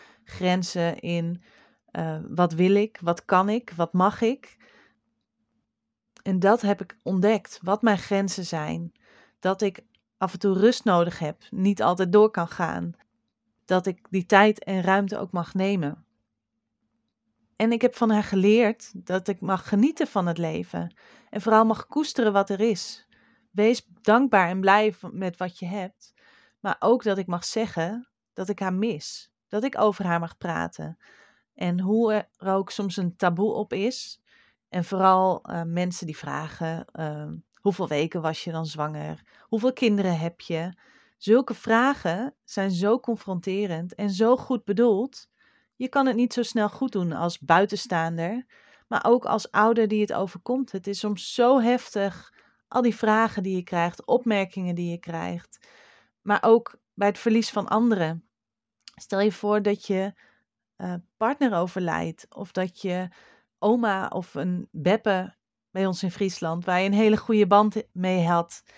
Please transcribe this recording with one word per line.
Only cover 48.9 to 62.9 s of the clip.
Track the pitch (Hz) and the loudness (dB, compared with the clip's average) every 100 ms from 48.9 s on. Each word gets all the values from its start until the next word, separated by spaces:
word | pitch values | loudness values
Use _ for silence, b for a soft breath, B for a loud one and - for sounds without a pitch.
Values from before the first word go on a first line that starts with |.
| - | -2
ook | - 240 | 2 2
als | - 220 - | 2 -4 -2
ouder | - 214 233 220 | 2 2 4 2
die | 214 | 0
het | 208 | 0
overkomt. | - 190 180 - 254 262 | -2 -6 -8 -6 -4 -4
Het | 190 190 | -8 -8
is | 202 | -6
soms | 214 196 - | -4 -6 -6
zo | - 240 269 | 0 4 4
heftig, | 226 247 - 208 202 185 - b b b _ | 4 0 -2 -4 -4 -6 -20 b b b _
al | - | 0
die | 240 220 | 0 2
vragen | 220 214 226 220 | 2 2 2 -2
die | 190 185 | -4 -4
je | |
krijgt, | 180 175 175 170 - | -2 -2 -2 -4 0
opmerkingen | 254 240 208 190 190 180 | 0 2 -2 -2 -6 -4
die | 175 175 | -4 -4
je | 170 | -8
krijgt, | 175 165 175 175 - - b b b b b _ | -8 -8 -6 -8 -12 -20 b b b b b _
maar | - 202 | -2 0
ook | - 226 233 - _ | 6 4 4 -18 _
bij | - 202 | 0 0
het | 202 | 0
verlies | 233 226 220 | 2 2 2
van | - - | -4 -2
anderen. | 214 233 208 160 165 _ _ _ _ _ _ - | 0 2 2 0 -4 _ _ _ _ _ _ -20
Stel | _ - 196 | _ -6 0
je | 208 | 0
voor | 185 208 208 | 0 0 0
dat | 202 202 - | 2 -2 -2
je, | 190 196 - b b b _ _ _ | -2 -2 -8 b b b _ _ _
eh, | 180 175 - _ | -8 -8 -12 _
partner | 226 285 269 | -2 0 0
overlijdt | 190 180 190 175 160 165 165 - | 0 -2 -2 -2 -2 -4 -8 -18
of | - 202 | -14 -10
dat | - 185 - | -6 -6 -6
je | 196 | -6